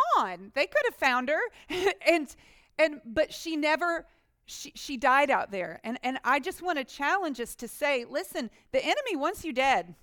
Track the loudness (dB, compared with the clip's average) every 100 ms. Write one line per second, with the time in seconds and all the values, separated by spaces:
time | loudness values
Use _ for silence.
0 | 4 4 2 -4 -6 -2 0 2 0 2
1 | 2 2 2 0 -2 -6 -8 -2 0 2
2 | 4 4 2 -12 -20 -20 _ 0 0 0
3 | -4 -2 -2 -2 -6 -2 0 2 0 -2
4 | -6 _ _ _ -18 -16 -16 -14 -10 0
5 | 4 6 6 2 0 -6 -6 -8 -10 -6
6 | -4 -2 0 0 0 -6 -4 -4 -4 -4
7 | 0 0 0 -6 -8 -10 -12 -4 -2 0
8 | -2 -6 -6 -6 -8 -10 _ -2 0 0
9 | 0 -2 -2 -2 -4 0 2 2 0 -10